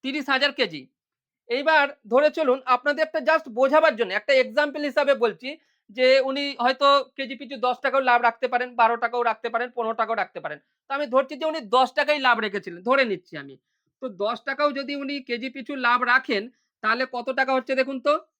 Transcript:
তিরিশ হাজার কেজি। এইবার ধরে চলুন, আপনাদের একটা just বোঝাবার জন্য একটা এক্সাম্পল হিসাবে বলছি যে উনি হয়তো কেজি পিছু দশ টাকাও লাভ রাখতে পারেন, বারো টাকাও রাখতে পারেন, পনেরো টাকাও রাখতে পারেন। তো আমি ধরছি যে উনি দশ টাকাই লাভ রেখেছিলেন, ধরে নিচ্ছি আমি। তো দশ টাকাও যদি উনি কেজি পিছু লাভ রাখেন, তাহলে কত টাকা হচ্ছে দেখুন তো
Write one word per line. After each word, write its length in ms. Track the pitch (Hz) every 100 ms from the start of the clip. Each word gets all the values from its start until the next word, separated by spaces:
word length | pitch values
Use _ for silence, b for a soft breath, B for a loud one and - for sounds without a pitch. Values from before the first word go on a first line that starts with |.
তিরিশ 200 | 262 285 285
হাজার 240 | 262 285
কেজি। 300 | 285 220 151 131 _ _ _ _ _ -
এইবার 340 | 247 294 311 285 - 208
ধরে 220 | 240 302
চলুন, 280 | - 294 262 254
আপনাদের 360 | 247 285 294
একটা 160 | 311 320
just 260 | 294 311 302
বোঝাবার 440 | 220 262 302 311 226
জন্য 140 | 208
একটা 200 | 196 -
এক্সাম্পল 480 | 262 240 233 294 294
হিসাবে 300 | 294 277 277
বলছি 340 | 262 226 175 262 311 _ _ _
যে 160 | 208 254 269
উনি 240 | 262 269 285 269
হয়তো 280 | 240 262 277 277 254
কেজি 200 | - 262 262
পিছু 200 | 254 269
দশ 200 | 247 247
টাকাও 220 | - 269
লাভ 180 | 262 240
রাখতে 240 | 233 233 254
পারেন, 200 | 247 247
বারো 220 | 240 226 233
টাকাও 260 | 233 240
রাখতে 260 | 233 220 240
পারেন, 180 | 226 240
পনেরো 240 | 233 226
টাকাও 220 | 226 214 220
রাখতে 220 | - 170
পারেন। 180 | 156 151 _ _
তো 80 | _
আমি 140 | 277 285
ধরছি 280 | 262 262 285
যে 100 | 320
উনি 140 | 320 214
দশ 200 | 247 254
টাকাই 280 | 294 285 294
লাভ 160 | 262 226
রেখেছিলেন, 420 | 214 196 185 175
ধরে 220 | 202 277
নিচ্ছি 300 | 247 185 _ 151
আমি। 180 | 139 131 _ _ _ _
তো 40 | 254 185
দশ 220 | 202 233
টাকাও 260 | - 269 294
যদি 200 | 277 269 285
উনি 180 | 277 285
কেজি 260 | 262 240 262
পিছু 220 | 269 233 277
লাভ 240 | 247 247
রাখেন, 400 | 240 254 262 208 233 _ _ _
তাহলে 220 | 220 233 262
কত 220 | 240 240
টাকা 220 | 254 262
হচ্ছে 200 | 262 254
দেখুন 220 | 269 262 269
তো 120 | 285 311 -